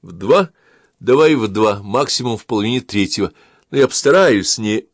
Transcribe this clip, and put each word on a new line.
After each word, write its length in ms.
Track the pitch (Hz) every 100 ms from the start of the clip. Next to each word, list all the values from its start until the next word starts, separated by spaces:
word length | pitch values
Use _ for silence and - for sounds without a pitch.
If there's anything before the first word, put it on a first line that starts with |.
В 100 | 90
два?» 380 | 85 95 175 190 _ _ _ _ _
«Давай 360 | 98 135 160
в 140 | 147 107
два, 340 | 98 107 101
максимум 560 | 101 117 139 - 123 110
в 80 | -
половине 340 | 107 107 127
третьего. 520 | - 104 95 - 92 _ _ _ _
Но 80 | 139
я 80 | 135
постараюсь 680 | - 139 175 180 107 90 -
не». 300 | 107 107 -